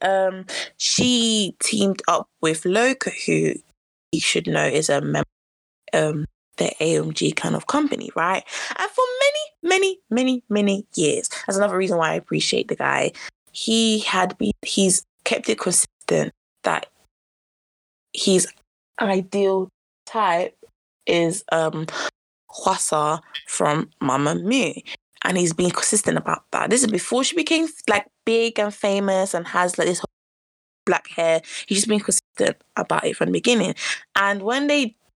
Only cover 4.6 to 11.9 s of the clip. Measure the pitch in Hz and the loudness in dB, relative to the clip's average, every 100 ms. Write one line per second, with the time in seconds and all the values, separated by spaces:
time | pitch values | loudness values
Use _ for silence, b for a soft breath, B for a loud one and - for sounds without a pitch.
4.6 | 151 135 156 139 147 147 - _ _ _ | 2 0 0 0 0 -2 -4 _ _ _
5.6 | _ _ - 160 156 156 156 _ _ - | _ _ -2 0 0 -2 -6 _ _ -4
6.6 | 170 - 160 156 160 156 156 160 165 160 | -4 0 0 0 0 -2 -2 -2 -2 -2
7.6 | - 285 302 - - - 165 190 - B | 0 0 0 -2 -6 -2 -2 -2 -6 B
8.6 | B - 403 - 508 508 554 605 605 _ | B -6 -4 0 -2 2 0 0 -8 _
9.6 | 339 381 392 381 _ 226 254 254 - 208 | 0 2 2 -2 _ 0 0 0 -2 0
10.6 | 202 196 - - 151 - - B B 196 | 2 0 -4 0 0 0 -4 B B 0
11.6 | 208 185 165 | 0 0 0